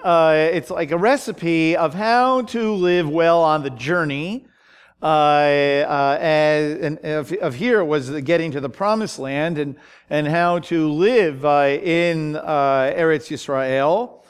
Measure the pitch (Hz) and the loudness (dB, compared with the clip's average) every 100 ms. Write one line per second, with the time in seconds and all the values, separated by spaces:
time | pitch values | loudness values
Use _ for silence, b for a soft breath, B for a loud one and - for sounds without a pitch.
0 | 190 170 160 156 160 175 - 175 156 170 | 2 4 4 4 2 0 -4 -6 -4 0
1 | 208 277 233 165 170 165 160 165 160 170 | 2 0 -2 -6 -2 0 2 2 0 -2
2 | 214 240 254 262 226 233 220 202 180 175 | 0 2 2 0 -2 -2 -2 0 2 2
3 | 156 160 165 170 160 151 139 120 131 175 | 0 2 4 4 4 0 -4 -8 -4 -2
4 | 156 139 170 247 - b b b b b | -2 -4 -6 -10 -12 b b b b b
5 | 156 156 147 147 147 143 143 143 147 143 | 0 2 4 4 4 2 2 0 0 0
6 | 139 147 165 156 151 151 151 156 151 156 | 0 0 0 2 2 2 0 -2 -6 -6
7 | 156 151 143 190 170 127 240 214 160 151 | -6 -6 -6 -4 -6 -4 0 0 2 -2
8 | 127 147 139 170 165 143 135 - 202 220 | -2 -6 0 0 0 -6 -8 -4 -2 -2
9 | 208 - 135 139 160 151 143 135 B B | -4 -8 -6 -4 -2 -4 -6 -10 B B
10 | B 151 147 165 175 175 - 170 156 151 | B -2 0 0 0 0 -2 -2 0 2
11 | 196 247 170 135 147 143 143 143 180 170 | 2 2 2 0 0 2 2 0 0 0
12 | 175 165 151 151 - 147 139 135 131 180 | 0 -2 -4 -6 -4 0 2 2 0 0
13 | 160 156 - 147 - 135 131 131 143 190 | 0 0 -4 -10 -4 -4 0 0 2 0
14 | 247 - | -2 -12